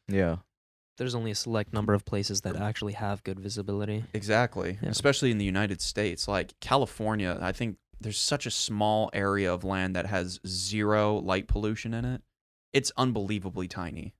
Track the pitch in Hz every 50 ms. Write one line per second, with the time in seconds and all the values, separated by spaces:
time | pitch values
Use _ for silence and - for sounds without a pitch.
0 | _ - 101 98 90 85 82 90 - _ _ _ _ _ _ _ _ _ _ -
1 | 127 123 120 117 113 110 104 - - 117 113 107 104 - 113 107 107 107 101 101
2 | - - 110 101 101 - 98 - - 95 85 85 104 107 110 - 107 101 95 -
3 | 107 101 101 98 - 95 95 95 98 101 113 104 98 101 101 104 104 107 104 110
4 | 113 - - 110 101 104 107 117 123 120 - 98 90 90 98 107 - - 110 -
5 | - 143 135 - 143 123 113 104 101 95 92 98 107 98 95 - - - - 101
6 | 107 92 87 - - 104 101 90 82 - - - - - 131 143 123 - - -
7 | 107 107 110 107 95 90 85 - 87 92 - - 120 110 - - _ _ - -
8 | 110 107 101 - - - 147 131 - 120 - - - - 107 104 104 107 107 107
9 | 107 - - 101 98 98 101 101 95 90 87 90 98 95 95 95 92 92 92 90
10 | 92 101 104 90 90 90 92 - - 95 92 92 92 95 107 107 104 104 107 107
11 | 104 104 107 - 98 95 92 95 - - 113 104 107 107 113 - - 113 113 117
12 | 120 120 127 123 - _ _ _ _ _ _ _ _ _ - 139 131 - - -
13 | 131 127 113 107 98 98 107 98 92 92 - 95 92 87 - 92 87 87 - 82
14 | - - -